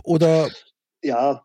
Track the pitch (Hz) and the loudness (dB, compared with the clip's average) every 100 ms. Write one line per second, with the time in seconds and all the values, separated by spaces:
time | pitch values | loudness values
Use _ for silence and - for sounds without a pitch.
0 | - 160 165 160 139 - _ _ _ _ | -4 0 2 2 -2 -8 _ _ _ _
1 | 139 120 139 131 | -6 -2 -2 -4